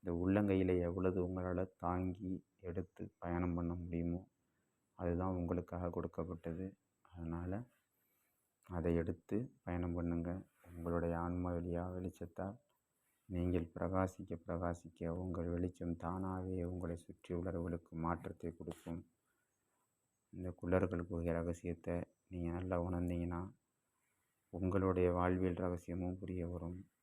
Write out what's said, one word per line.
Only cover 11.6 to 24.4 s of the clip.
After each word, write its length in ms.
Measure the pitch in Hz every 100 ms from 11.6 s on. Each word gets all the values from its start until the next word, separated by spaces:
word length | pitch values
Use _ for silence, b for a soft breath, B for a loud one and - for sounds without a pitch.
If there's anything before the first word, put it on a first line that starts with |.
| 87 85 90
வெளிச்சத்தால் 600 | 90 92 - 104 - 95 110 _ _ _ _ _ _ _
நீங்கள் 380 | 90 87 87 82
பிரகாசிக்க 640 | - 90 92 95 - 95 -
பிரகாசிக்க 760 | - 87 90 85 82 - 85 85
உங்கள் 320 | 90 85 85
வெளிச்சம் 480 | 87 90 - 87 85
தானாகவே 680 | 85 92 95 92 92 92
உங்களை 320 | 87 90 85 82
சுற்றியுள்ளவர்களுக்கு 960 | - - - 87 90 85 87 85 - 82
மாற்றத்தை 540 | 82 85 - - 85
கொடுக்கும். 500 | 82 80 82 - 85 - _ _ _ _ _ _ _ _ _ _ _ _
இந்த 140 | - 90
குள்ளர்கள் 560 | 87 87 90 90 87 85
குகை 260 | 85 85
ரகசியத்தை 640 | 82 85 87 90 82 - 87 - _ _
நீங்க 220 | 90 85
நல்லா 260 | 85 92 90
உணர்ந்தீங்கன்னா, 580 | 87 90 87 87 87 87 95 - _ _ _ _ _ _ _ _